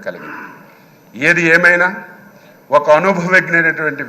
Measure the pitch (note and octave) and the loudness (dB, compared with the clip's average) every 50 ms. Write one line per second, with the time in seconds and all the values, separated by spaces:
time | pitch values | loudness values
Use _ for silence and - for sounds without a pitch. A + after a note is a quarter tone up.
0 | - G2 F2 F2 F2 - - - - - - - - - - _ _ _ _ _ | -12 -12 -12 -12 -14 -16 -16 -16 -18 -18 -20 -20 -20 -20 -20 _ _ _ _ _
1 | _ _ - G#2+ C#3 D#3+ F3 F3+ E3+ E3 E3 E3+ F3+ F3 F3 F3 F3 F3+ G3+ - | _ _ -10 -4 0 0 0 2 2 2 2 4 4 2 2 2 0 -2 -4 -6
2 | - - - - - - - - _ - - _ _ - C3 C#3+ C#3+ D#3 D3+ D#3 | -14 -18 -20 -20 -20 -20 -20 -20 _ -20 -20 _ _ 0 0 0 4 4 2 4
3 | F3 G3 G3 F3 E3+ F3+ F#3 F#3 D#3+ D#3 E3+ E3+ E3 E3 D#3+ D#3 D#3+ D3+ C#3+ C3+ | 4 0 -2 -2 -2 2 2 2 2 2 0 0 0 0 -2 -2 -4 -6 -6 -6
4 | C#3 | -10